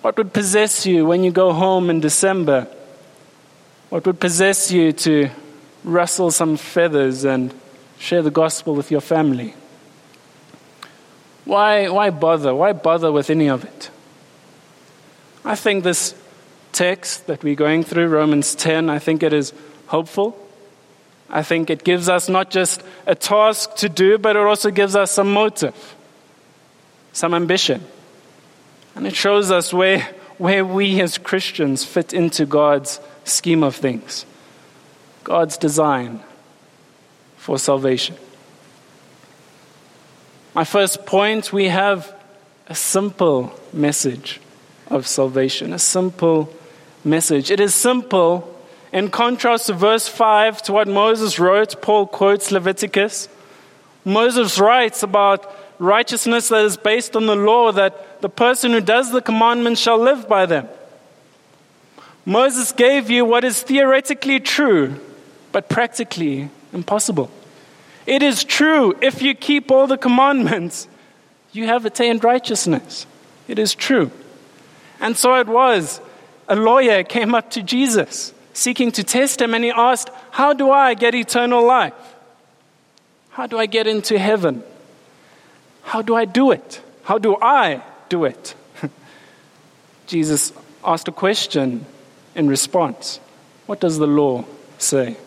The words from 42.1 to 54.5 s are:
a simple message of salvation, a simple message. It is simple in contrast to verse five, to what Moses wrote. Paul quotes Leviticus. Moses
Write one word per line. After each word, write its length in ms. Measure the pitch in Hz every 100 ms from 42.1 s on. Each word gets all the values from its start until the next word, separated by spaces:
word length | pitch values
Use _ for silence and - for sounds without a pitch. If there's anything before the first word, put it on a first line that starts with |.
| - - - _ _ -
a 80 | 160
simple 840 | - 190 202 185 175 135 123 - -
message 680 | 165 147 147 139 123 - - - _ _ _ -
of 200 | 143 127
salvation, 640 | - 135 131 135 - -
a 80 | 175
simple 760 | - 185 185 180 170 160 156 - - - - - 151
message. 440 | 160 160 147 139
It 120 | 196
is 120 | 202
simple 760 | - 240 254 247 190 170 175 170 - - - -
in 180 | 185 202
contrast 580 | - 240 247 240 226 226
to 60 |
verse 360 | 180 202 220 -
five, 520 | - 220 214 220 214
to 100 | -
what 160 | 202 208
Moses 500 | 196 214 220 220 165
wrote. 420 | 180 202 214 -
Paul 260 | - 214 196
quotes 440 | - 196 202 -
Leviticus. 800 | 196 180 190 208 202 208 - - - - - - _ _ _
Moses 560 | 190 202 240 247 214